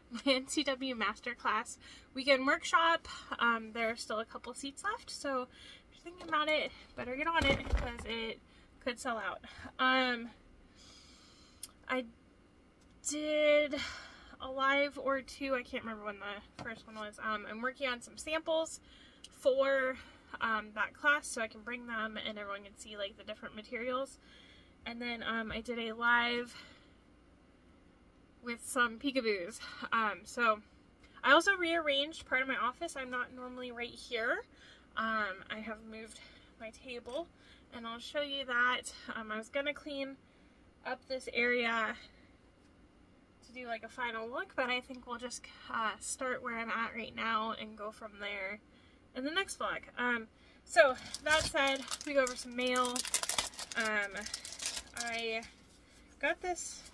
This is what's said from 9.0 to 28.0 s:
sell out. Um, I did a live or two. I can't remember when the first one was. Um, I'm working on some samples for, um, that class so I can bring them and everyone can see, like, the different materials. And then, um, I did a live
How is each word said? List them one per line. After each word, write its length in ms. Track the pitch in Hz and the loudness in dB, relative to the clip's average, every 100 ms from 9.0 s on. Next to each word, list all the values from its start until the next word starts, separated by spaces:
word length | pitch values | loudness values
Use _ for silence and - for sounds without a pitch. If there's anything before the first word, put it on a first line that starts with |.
sell 160 | 262 226 | -2 -2
out. 240 | 190 - - - 254 - | -2 -4 -10 -14 -8 2
Um, 500 | 254 262 254 240 233 - - - - - - - - - - - - - - - - | 6 6 4 2 -4 -14 -20 -20 -20 -20 -20 -20 -20 -20 -20 -20 -20 -12 -12 -10 -4
I 160 | 254 233 - - - - - - - - - - | -4 -4 -12 -20 -20 -20 -20 -20 -20 -20 -8 -4
did 640 | 294 302 302 302 294 294 277 - - - - - - | -2 2 6 8 8 6 0 -4 -8 -14 -18 -18 -12
a 120 | 262 | -6
live 480 | 269 269 277 285 277 | 2 4 6 4 0
or 240 | 262 269 | 0 0
two. 320 | 254 - 277 | -2 -4 0
I 80 | 254 | 0
can't 200 | 247 254 | -2 -6
remember 220 | 226 214 | -6 -6
when 120 | 208 202 | -6 -6
the 440 | 202 202 - - | -8 -8 -12 -12
first 240 | 240 226 - | -10 -10 -12
one 100 | 220 | -10
was. 220 | 208 214 | -10 -6
Um, 240 | 220 214 202 | -2 -2 -4
I'm 140 | 214 | -4
working 260 | 247 247 269 | -4 -2 -2
on 140 | 240 | -2
some 160 | - - | -6 -10
samples 600 | - 320 320 320 320 - - - - - - - | -2 -2 2 2 2 -4 -16 -20 -20 -20 -20 2
for, 580 | 277 262 269 269 262 262 - - - - | 4 6 6 6 2 -2 -10 -20 -12 -2
um, 280 | 226 214 214 | 2 2 0
that 200 | 214 202 | -2 -2
class 320 | - 294 294 - | 2 4 4 2
so 160 | 247 | -4
I 60 | 220 | -4
can 120 | 220 | -4
bring 260 | 214 240 240 | -8 -8 -4
them 300 | 226 220 214 | -4 -2 -4
and 220 | - 208 | -6 -4
everyone 260 | 202 202 | -6 -6
can 120 | 202 - | -8 -16
see, 180 | 220 208 | -12 -6
like, 200 | 202 214 | -6 -6
the 80 | |
different 300 | 202 214 165 | -12 -10 -10
materials. 640 | 220 214 233 247 254 269 - - - - - - - - | -12 -8 -4 -2 -2 -2 -8 -20 -20 -20 -20 -20 -14 -10
And 140 | 233 | -6
then, 220 | 240 233 | -6 -4
um, 300 | - 226 220 | -2 -2 -2
I 80 | 220 | -4
did 180 | 226 233 | -4 -4
a 140 | 233 | -4
live 640 | 226 240 240 240 240 240 - - - - - - - - - - - - - - - | 2 6 6 6 0 -4 -10 -18 -20 -20 -20 -20 -20 -20 -20 -20 -20 -20 -20 -20 -20